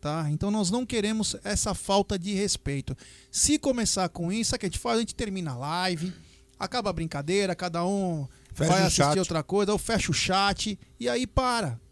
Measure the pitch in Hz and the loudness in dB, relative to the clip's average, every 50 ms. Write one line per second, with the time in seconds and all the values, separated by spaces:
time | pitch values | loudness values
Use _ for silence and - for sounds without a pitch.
0 | - 147 151 160 160 147 151 156 - 202 208 214 202 170 196 247 254 - - 226 | -4 -4 -4 -2 -2 -2 -2 0 0 0 0 2 2 2 0 0 -2 -2 -2 0
1 | 196 208 220 220 208 - - - - 208 208 180 - 220 185 - - - 196 202 | 0 0 0 0 -2 -4 -4 -6 -6 -4 -2 -2 -2 -2 -4 -4 0 2 4 4
2 | 196 - 208 190 170 196 208 190 208 202 - - - 139 139 139 - - 131 - | 4 2 -2 -4 -4 -4 -2 -2 0 0 -2 -4 -4 -6 -4 -4 -4 -6 -10 -10
3 | - - - - - _ - - - - 294 302 - 285 254 247 220 190 - 202 | -12 -20 -20 -20 -20 _ -2 0 2 4 4 4 2 0 0 2 0 0 0 0
4 | 185 - - - 170 170 190 226 233 - - 247 - 185 - - - 240 233 226 | 0 -2 -2 -4 -4 -2 0 0 0 0 -2 -2 -4 -4 -4 -4 -2 0 0 0
5 | 233 - - - 254 208 190 190 180 151 127 120 131 147 160 175 185 185 180 151 | 0 -2 -4 -6 -6 -4 -4 -4 -4 -4 -6 -6 -4 -4 -2 0 0 0 0 0
6 | 165 185 175 - - - - - - _ _ _ - 226 - 247 208 202 180 160 | -4 -6 -6 -10 -18 -20 -20 -20 -20 _ _ _ -8 -4 -2 -2 -2 0 -2 -2
7 | 165 160 - 143 143 151 185 202 202 196 175 - 185 175 165 170 175 180 202 202 | -4 -4 -4 -6 -2 0 2 2 2 0 -2 -2 -4 -4 -2 0 0 0 0 0
8 | 196 180 170 156 139 131 - - - - - - 151 - 175 190 190 180 - - | 0 0 0 -2 -4 -6 -10 -18 -20 -16 -4 0 4 4 6 6 6 4 4 4
9 | 156 143 151 156 - - 170 160 147 - 180 202 208 190 214 214 - - 226 196 | 4 4 4 2 2 0 0 -2 -2 0 0 0 2 2 2 0 0 0 0 0
10 | - - 151 - - - 185 196 196 202 196 - - 214 202 - - _ - _ | 2 0 0 0 0 2 2 2 4 2 2 0 -2 -6 -6 -8 -12 _ -14 _
11 | 233 240 240 240 254 - - - 262 254 240 233 202 143 117 117 - - | -2 0 0 0 -2 0 0 0 2 2 2 0 0 -2 -4 -6 -12 -18